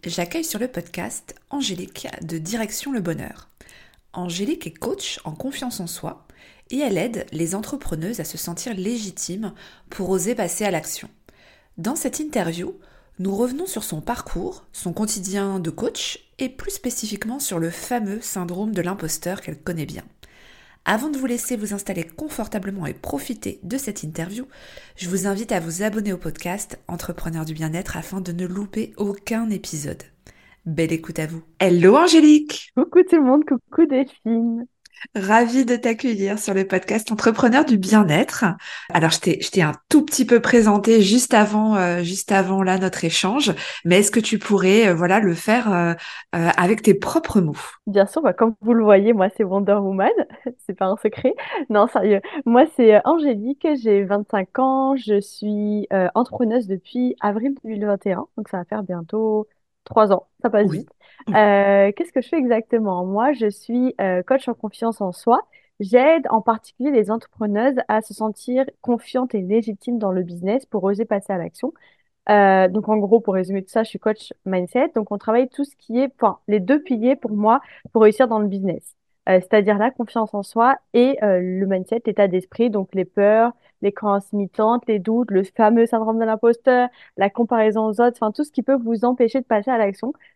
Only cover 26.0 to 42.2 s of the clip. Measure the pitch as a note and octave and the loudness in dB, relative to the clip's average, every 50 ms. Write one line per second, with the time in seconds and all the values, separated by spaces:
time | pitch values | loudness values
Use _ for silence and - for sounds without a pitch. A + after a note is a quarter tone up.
26 | G3+ G#3 F#3+ F3 - D#3+ D3+ - - F3 F3+ G#3 - - - - _ - F3 E3+ | -4 -6 -6 -6 -8 -10 -10 -8 -8 -8 -8 -8 -10 -12 -16 -16 _ -12 -12 -10
27 | - - E3 - - E3+ E3 E3 D#3+ D#3+ D#3+ D#3 D#3+ D#3 D#3 E3+ F#3+ - - D#3+ | -10 -12 -10 -8 -8 -8 -6 -6 -8 -8 -8 -6 -6 -6 -6 -6 -8 -8 -10 -12
28 | D#3+ - F#3+ G3 F#3 F3+ E3+ E3+ F#3 F3 F3+ G3 G3+ G3 - A3 A3 - - - | -12 -10 -10 -10 -8 -8 -8 -6 -6 -6 -8 -8 -10 -8 -8 -8 -8 -8 -8 -6
29 | G#3 G3+ G3+ - - - A3+ A3 A#3 A3 G#3 - - - - D3+ C#3+ - - - | -6 -6 -6 -8 -8 -6 -6 -4 -4 -4 -4 -6 -8 -10 -10 -10 -8 -10 -10 -12
30 | - - _ _ _ - - _ _ _ _ _ - E3+ D#3 D3 E3 D#3+ E3 D#3+ | -16 -20 _ _ _ -20 -20 _ _ _ _ _ -10 -6 -2 -2 -2 0 -2 -4
31 | D#3+ - D#3+ - D#3 D#3 E3 D#3+ - _ _ - F#3+ F#3 F3 F3 E3+ F#3 G#3+ C#4+ | -6 -8 -8 -8 -8 -8 -8 -12 -16 _ _ 0 2 4 4 6 8 8 8 8
32 | E4+ F4+ E4 D#4+ D4 D4+ D4+ D4+ D4+ D4 - - - - _ B3+ C#4+ F4 - F4 | 6 6 6 8 8 8 8 8 6 0 -8 -12 -14 -4 _ 0 0 4 4 4
33 | F#4 F#4 - D#4+ C#4+ B3+ B3+ D4+ D#4 - C#4+ A#3 - _ - - E4 D4+ C#4 B3+ | 4 6 4 4 6 6 4 4 4 2 0 -4 -4 _ 2 2 2 4 4 2
34 | C#4 B3+ - _ - A3 A3+ A3+ A3+ A#3 A#3 A#3 A#3+ - _ _ _ _ _ - | 0 -2 -6 _ -4 -2 0 0 0 0 -2 -4 -8 -12 _ _ _ _ _ -20
35 | - - - G#3 F#3+ F#3+ G#3+ A3+ A#3+ A3+ A#3+ C4 C4+ A3+ B3 A#3 A#3+ A#3+ A3+ A3 | -18 -10 -8 -4 0 4 4 6 6 4 4 2 2 2 0 0 0 -2 -2 -2
36 | - B3+ A3+ G3 G3 G3 G#3 G#3+ - - G3 F#3+ F#3+ F#3+ - F#3 - - G#3+ A3 | -2 -2 -2 -2 -2 -2 -2 -4 -4 -2 0 0 0 0 -2 -2 -2 -2 -2 -2
37 | A3 - A3 G#3 - A#3 A3 - - A#3+ A#3 C4+ D#4 D#4 A#3+ G3+ F#3 F#3 G#3+ G#3+ | -2 -4 -4 -2 -2 -2 0 2 2 2 4 4 2 2 2 0 2 4 4 4
38 | G#3 E3 D3 E3 C4 - - - - F3+ E3 - - - - - - - - E3+ | 4 4 2 2 0 -2 -2 -2 -2 -2 -2 -4 -10 -16 -16 -16 -6 -2 0 2
39 | D#3+ E3 E3 - - F#3 D#3+ - - - - G3 E3+ D3+ C#3+ - _ - - D4+ | 2 2 0 0 0 -2 -2 -2 -4 -4 0 0 0 0 -2 -6 _ 2 4 4
40 | C#4+ C#4+ - - B3+ A3 A#3+ A#3 - - - A#3+ A3 G#3+ G#3 G#3 G3+ A3+ A3+ A3+ | 4 2 0 -2 2 4 4 4 4 4 4 6 6 6 4 4 4 6 6 6
41 | G3+ F#3 G#3 B3 A#3+ - - A3 G#3 G#3 G#3 G#3+ G#3+ A3 G#3+ G3 F3+ F3 F3 F3 | 6 6 4 2 2 4 4 4 4 4 2 0 2 2 2 2 2 0 0 -2
42 | F3 E3+ F#3 G3 | -4 -4 -6 -6